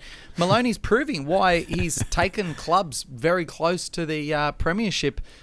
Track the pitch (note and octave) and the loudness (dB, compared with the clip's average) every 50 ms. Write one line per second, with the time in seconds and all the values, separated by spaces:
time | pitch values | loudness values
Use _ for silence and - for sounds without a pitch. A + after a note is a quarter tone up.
0 | - - - - - - - - E3+ F3+ G3+ A#3 B3 B3 G#3 - - - G3+ B3 | -4 -14 -18 -18 -20 -10 -4 0 2 4 4 4 4 2 0 0 0 2 2 2
1 | D4 D#4 B3+ D#3 C3+ C#3+ F3 G3 F#3+ F#3 F3 E3+ - - D#3+ F3 F3 D#3+ - - | 2 0 -4 -6 -2 0 2 4 4 4 4 2 2 0 -2 -2 -2 -2 0 -2
2 | - - - - E3+ F#3+ - G#3+ G3 E3+ C#3+ - - D#3 E3+ F#3+ G3 D#3 A#2+ - | -2 -2 0 0 0 0 0 -2 -4 -4 -4 -6 -2 2 2 2 2 0 -4 -8
3 | - - C3+ A#2 B2 D#3+ F3+ F#3 E3 C#3 - - D#3 E3+ F#3 E3+ - - - F3 | -10 -10 -8 -2 0 2 2 2 0 -4 -4 -2 0 0 0 0 -4 -6 -6 -6
4 | E3 D3+ D#3 D3+ D3 D3 D#3 D3 D3 D3 D3 - - D#3+ E3+ G#3 A#3 G3 - - | -4 -2 -2 -4 -2 0 0 0 0 0 0 0 0 0 2 0 0 0 0 0
5 | - C#3+ - - - - - - | 0 0 0 -2 -6 -10 -10 -20